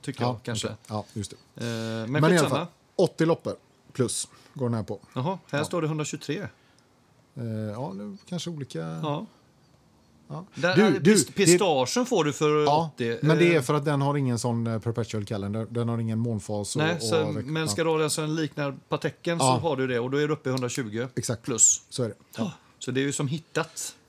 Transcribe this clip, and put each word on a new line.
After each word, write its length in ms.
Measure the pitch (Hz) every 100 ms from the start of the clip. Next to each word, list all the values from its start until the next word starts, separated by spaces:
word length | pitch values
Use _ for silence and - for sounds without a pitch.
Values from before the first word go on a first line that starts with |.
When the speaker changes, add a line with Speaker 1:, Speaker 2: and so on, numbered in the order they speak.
| -
Speaker 1:
tycker 120 | 135
Speaker 2:
Ja, 40 | 120
Speaker 1:
jag, 160 | 120
kanske. 240 | - 110 110
Speaker 2:
okej. 100 | 107 -
Ja, 180 | 107 -
just 180 | 110 95 - _
det. 100 | -
Speaker 1:
Eh, 20 | 117
men 400 | 113 113 113 110
Speaker 2:
Men 120 | 147
i 20 |
alla 40 | 156
Speaker 1:
skitsamma. 200 | 175 143
Speaker 2:
fall, 100 | 135 170 _ _
åttio 300 | - 180 -
loppor 300 | 160 160 110 - _ _ -
plus 340 | - 117 - - - -
går 120 | -
den 80 | 120
här 100 | 117
på. 160 | 101 107 -
Speaker 1:
Jaha, 260 | 127 147 185 -
här 80 | 143
Speaker 2:
Ja. 60 |
Speaker 1:
står 160 | 151 180
det 60 | 156
hundratjugotre. 640 | 156 143 156 - 117 - _ _ _ _ _ _ _ _
Speaker 2:
Eh, 80 | -
ja, 480 | 117 110 107 107 151 196
det 60 |
är 140 | 208 196 -
kanske 200 | 175 175
olika. 300 | 160 135 160
Speaker 1:
Ja. 460 | 160 160 156 147 220 _ _ _ _ _ _ _ _ _ -
Speaker 2:
Ja. 160 | 151 185
Speaker 1:
Där, 200 | - 175
Speaker 2:
Du, 60 | - 208
Speaker 1:
eh, 60 |
Speaker 2:
du, 60 | 170 160
Speaker 1:
pist-, 120 | 208 -
Speaker 2:
det 60 |
Speaker 1:
pistagen 720 | - 180 180 196 135 127 240
får 180 | 247 214
du 100 | 147
för 300 | 147 151 151
Speaker 2:
Ja, 280 | 147 147 165
Speaker 1:
åttio. 240 | - 117 117
Speaker 2:
men 160 | 147 160
det 140 | 175
är 20 |
Speaker 1:
Eh, 60 | 165
Speaker 2:
för 120 | 127
att 120 | 151
den 160 | 147 143
har 160 | 139 143
ingen 220 | 131 117
sån, 280 | 123 117 117
eh, 120 | 113
perpetual 460 | 117 113 110 110
calendar. 420 | 101 104 101 110 110
Den 200 | 117 117
har 80 | 117
ingen 220 | 113 110
månfas 560 | 120 110 - 104 101
och, 60 | 143
Speaker 1:
nej, 140 | 156
Speaker 2:
och 60 | 170
Speaker 1:
så, 280 | 214 165 151
Speaker 2:
vecka. 160 | 101 127
Speaker 1:
men 220 | 156 156
ska 140 | -
du 60 | 165
ha 80 | 156
den 120 | 156
som 200 | - 151
liknar 420 | 160 151 - 143 131 _
Pateken 500 | 147 151 - 175 170
så 60 |
Speaker 2:
Ja. 120 | 135 127
Speaker 1:
har 180 | 160
du 120 | 135 131
det 120 | 123
och 120 | 123
då 60 | 139
är 100 | 151
du 60 |
uppe 160 | 151 131
i 20 |
hundratjugo 560 | 127 123 143 113 107 131
Speaker 2:
Exakt. 280 | - 120 113
Speaker 1:
plus. 380 | - 113 - - _
Speaker 2:
Så 140 | -
är 40 | 117
det. 80 | - _ -
Ja. 60 |
Speaker 1:
Ja, 80 | 113 - _ _
så 120 | -
det 80 | 127
är 40 |
ju 60 | 139
som 140 | 135 143
hittat. 680 | 170 - - 165 - - -